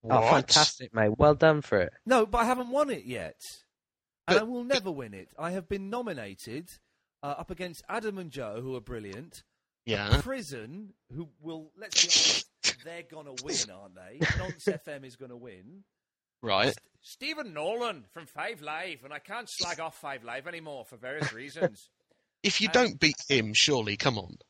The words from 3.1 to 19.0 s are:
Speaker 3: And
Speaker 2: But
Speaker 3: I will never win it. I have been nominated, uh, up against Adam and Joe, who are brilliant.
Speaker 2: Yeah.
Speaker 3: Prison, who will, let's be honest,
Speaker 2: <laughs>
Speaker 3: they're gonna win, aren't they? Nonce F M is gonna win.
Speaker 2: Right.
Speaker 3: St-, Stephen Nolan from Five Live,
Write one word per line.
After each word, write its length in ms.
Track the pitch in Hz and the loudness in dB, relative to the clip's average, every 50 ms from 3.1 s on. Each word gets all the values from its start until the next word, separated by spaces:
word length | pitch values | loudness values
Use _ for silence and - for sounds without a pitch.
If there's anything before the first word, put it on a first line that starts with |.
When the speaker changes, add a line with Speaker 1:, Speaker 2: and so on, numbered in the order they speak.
| 127 107 87 78 - _ - - - - _ _ _ _ _ _ _ _ _ _ _ _ _ | -8 -6 -8 -8 -10 _ -16 -16 -16 -16 _ _ _ _ _ _ _ _ _ _ _ _ _
Speaker 3:
And 80 | - 180 | 4 4
Speaker 2:
But 60 | 202 | 4
Speaker 3:
I 20 | 220 | 4
will 200 | 226 254 247 240 | 2 -6 -6 -2
never 280 | 247 277 254 190 190 | 0 0 0 0 -4
win 220 | 160 139 127 110 101 | -6 -6 -8 -10 -10
it. 160 | 95 90 _ _ - | -14 -16 _ _ -8
I 120 | 156 170 | -6 -6
have 160 | 180 190 170 _ | -6 -6 -6 _
been 200 | 202 196 196 196 | -6 -6 -6 -6
nominated, 800 | 220 247 247 220 170 131 107 101 98 - - 113 113 147 175 - - _ _ _ _ _ _ _ _ _ - | -6 -6 -6 -6 -8 -8 -10 -12 -12 -14 -12 -10 -10 -10 -12 -14 -20 _ _ _ _ _ _ _ _ _ -8
uh, 120 | 143 143 151 | -8 -8 -8
up 100 | 170 - | -8 -12
against 320 | 185 165 185 180 160 - - - | -10 -8 -8 -10 -10 -14 -12 -8
Adam 280 | 185 233 220 220 196 | -6 -4 -4 -4 -6
and 120 | 190 180 160 | -6 -10 -10
Joe, 300 | 123 139 123 107 101 117 | -8 -8 -8 -6 -6 -6
who 140 | 123 131 131 | -6 -6 -8
are 60 | 127 | -8
brilliant. 600 | 107 - 123 113 107 98 95 110 156 170 - - _ _ _ _ _ _ _ _ _ | -8 -8 -10 -10 -8 -10 -12 -12 -14 -16 -20 -20 _ _ _ _ _ _ _ _ _
Speaker 2:
Yeah. 360 | - 107 101 104 104 107 139 | -2 0 0 2 2 2 2
Speaker 3:
Prison, 720 | - 247 269 262 196 139 139 120 107 117 156 196 214 196 - _ _ _ 123 | 2 -2 -6 -8 -8 -10 -10 -12 -12 -12 -14 -16 -16 -18 -20 _ _ _ -12
who 160 | 147 170 147 _ _ | -12 -12 -12 _ _
will, 300 | 147 160 165 160 156 156 _ 185 | -12 -12 -12 -12 -14 -18 _ -18
let's 240 | 214 196 - - - | -12 -2 2 2 4
be 20 | - | 4
honest, 360 | - - - - - - - _ _ _ - | 4 4 4 4 2 2 -2 _ _ _ -2
Speaker 2:
<laughs> 200 | - - - - | -2 -2 -2 -12
Speaker 3:
they're 180 | 165 165 170 170 | -14 -14 -14 -14
gonna 300 | _ 160 160 151 143 131 127 120 | _ -18 -18 -16 -14 -14 -12 -8
win, 120 | - - - - - 90 | -4 -4 -4 -4 -6 -8
aren't 220 | 98 101 95 90 | -18 -20 -20 -20
they? 240 | 92 92 92 113 147 165 147 - | -20 -20 -20 -4 -2 0 0 0
Nonce 300 | - 185 185 - - - | -2 -4 -6 -10 -2 -2
F 200 | 202 170 147 _ | -2 -2 -2 _
M 160 | - 147 139 135 | -12 -14 -14 -14
is 120 | 131 123 | -18 -18
gonna 200 | _ 135 123 123 | _ -16 -16 -16
win. 460 | 120 120 123 98 92 92 120 175 196 - _ _ _ _ _ _ _ _ _ _ _ - | -16 -16 -16 -18 -18 -20 -20 -20 -20 -20 _ _ _ _ _ _ _ _ _ _ _ 0
Speaker 2:
Right. 240 | 110 98 95 110 | 2 4 4 4
Speaker 3:
St-, 100 | 139 - - _ _ _ _ | 4 2 -2 _ _ _ _
Stephen 520 | _ - - _ 262 294 320 302 294 214 160 | _ -20 -16 _ -8 -8 -6 -6 -8 -8 -6
Nolan 520 | 151 151 180 220 240 240 233 196 147 107 98 _ | -4 -4 -2 -2 -2 -4 -4 -6 -8 -14 _ _
from 140 | 170 165 | -18 -18
Five 340 | - _ 147 165 208 233 160 | -16 _ -8 -8 -8 -8 -10
Live, 420 | 147 147 151 160 180 185 160 123 | -10 -8 -8 -6 -8 -8 -10 -12